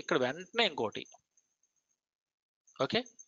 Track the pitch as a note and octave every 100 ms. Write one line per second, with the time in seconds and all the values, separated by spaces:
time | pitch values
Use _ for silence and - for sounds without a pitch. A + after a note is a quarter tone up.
0 | - D#3 B2 D3+ F#3 A3+ A3 C#3 A2 -
1 | - - _ _ _ _ _ _ _ _
2 | _ _ _ _ _ _ _ - C3+ A3
3 | B3+ -